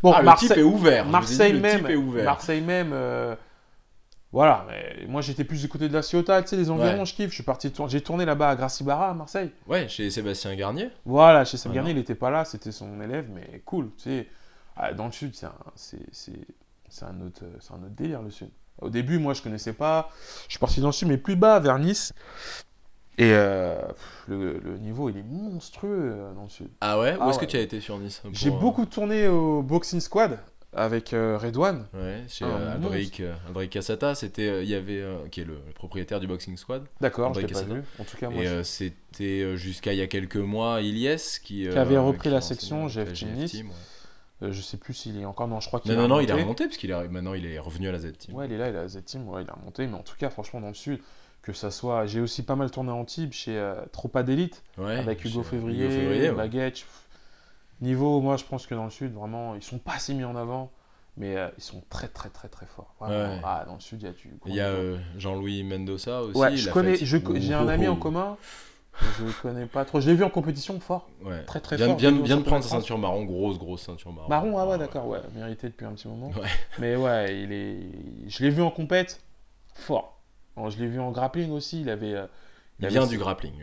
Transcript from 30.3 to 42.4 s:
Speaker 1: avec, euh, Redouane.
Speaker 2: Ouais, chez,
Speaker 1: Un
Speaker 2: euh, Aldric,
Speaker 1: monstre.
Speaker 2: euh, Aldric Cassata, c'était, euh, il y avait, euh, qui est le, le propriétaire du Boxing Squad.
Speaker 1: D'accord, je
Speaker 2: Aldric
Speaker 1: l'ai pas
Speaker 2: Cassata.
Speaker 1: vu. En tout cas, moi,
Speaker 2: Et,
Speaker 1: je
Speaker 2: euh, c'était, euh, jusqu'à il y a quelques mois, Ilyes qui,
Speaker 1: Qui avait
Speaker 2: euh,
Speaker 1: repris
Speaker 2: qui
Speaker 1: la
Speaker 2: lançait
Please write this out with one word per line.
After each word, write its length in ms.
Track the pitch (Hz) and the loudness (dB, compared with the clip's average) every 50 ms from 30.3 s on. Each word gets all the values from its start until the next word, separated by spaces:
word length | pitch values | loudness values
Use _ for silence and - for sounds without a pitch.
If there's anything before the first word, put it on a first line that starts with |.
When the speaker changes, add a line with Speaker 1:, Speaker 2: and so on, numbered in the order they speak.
| 120 104 - - - - - - - | 2 -2 -10 -16 -20 -20 -20 -8 -4
Speaker 1:
avec, 380 | - 110 110 117 117 113 - | -2 0 0 0 -2 -2 -2
euh, 260 | 120 113 113 110 107 | -2 0 0 0 0
Redouane. 500 | 104 113 117 113 139 175 196 175 127 107 104 - | 0 -2 -2 0 2 2 2 0 -2 -6 -10 -10
Speaker 2:
Ouais, 300 | 95 92 92 101 113 123 123 | -8 -6 -6 -6 -8 -10 -12
chez, 160 | - - 117 | -10 -6 -4
Speaker 1:
Un 40 | 123 | -4
Speaker 2:
euh, 240 | - 87 85 - - | -2 -4 -4 -4 -4
Aldric, 440 | - 170 202 190 98 202 98 - - | -4 -4 -2 -2 -2 -4 -4 -6 -6
Speaker 1:
monstre. 40 | 90 | -6
Speaker 2:
euh, 240 | 87 85 87 90 85 | -6 -8 -8 -10 -8
Aldric 220 | 90 95 95 92 | -6 -6 -6 -4
Cassata, 440 | - 101 98 - 110 110 143 143 143 | -6 -6 -4 -4 -4 -2 0 -2 -2
c'était, 320 | - 113 95 - 110 107 | -2 -6 -8 -4 -2 -2
euh, 160 | 104 98 95 95 | 0 0 0 -2
il 60 | 104 | -2
y 60 | 104 | -2
avait, 260 | 98 92 101 101 98 | -2 -4 -4 -6 -6
euh, 260 | 98 95 92 85 71 82 | -6 -6 -8 -8 -10 -10
qui 120 | - 87 | -10 -10
est 20 | 82 | -10
le, 120 | 80 78 73 71 | -10 -10 -12 -14
le 60 | 76 - | -14 -14
propriétaire 480 | - 90 87 - 92 87 - 104 98 | -12 -12 -10 -8 -8 -6 -4 -4 -4
du 60 | 95 | -4
Boxing 280 | 95 92 90 - 95 90 | -4 -6 -8 -8 -10 -12
Squad. 300 | - - - 131 135 139 - - - | -12 -10 -10 -8 -8 -10 -12 -6 -2
Speaker 1:
D'accord, 320 | 143 123 - 120 120 131 - | -2 -2 0 0 0 0 0
je 60 | 98 | -2
Speaker 2:
Aldric 60 | 101 - | -4 -2
Speaker 1:
l'ai 40 | - | -4
pas 40 | 98 | -4
Speaker 2:
Cassata. 200 | 98 101 117 135 | -4 -4 -6 -6
Speaker 1:
vu. 20 | 139 - - - | -8 -10 -12 -12
En 40 | 104 | -12
tout 100 | - - | -12 -10
cas, 140 | - 123 120 | -8 -8 -6
moi, 120 | 85 90 | -4 -2
Speaker 2:
Et, 40 | 90 | -2
Speaker 1:
je 60 | 90 87 | -2 -2
Speaker 2:
euh, 100 | 87 87 | -2 -4
c'était, 800 | - - - 95 92 - - - - - - 101 98 98 98 | -6 -6 -6 -6 -8 -8 -10 -18 -18 -10 -6 -4 -2 -2 -2
euh, 140 | 98 95 92 | -2 -2 -4
jusqu'à 340 | 90 87 95 90 - - 104 | -4 -6 -8 -8 -6 -4 -2
il 80 | 98 95 | -2 0
y 20 | |
a 60 | 95 | -2
quelques 300 | 92 - 98 92 92 - | -2 -2 -4 -4 -4 -4
mois, 420 | 101 101 101 104 110 113 117 117 110 | -4 -2 -2 -2 -2 0 0 0 0
Ilyes 380 | 104 104 107 113 123 143 160 160 - - - - - | -2 -2 -2 0 0 0 0 -2 -4 -6 -8 -10 -10
qui, 240 | - 101 98 95 90 | -10 -6 -4 -2 0
Speaker 1:
Qui 80 | 90 | 2
avait 180 | 135 127 127 135 | 2 4 6 6
Speaker 2:
euh, 40 | 135 | 6
Speaker 1:
repris 200 | 131 139 135 - | 6 4 2 2
Speaker 2:
qui 80 | - 151 | 0 2
Speaker 1:
la 60 | 139 | 2
Speaker 2:
lançait 180 | 127 | 2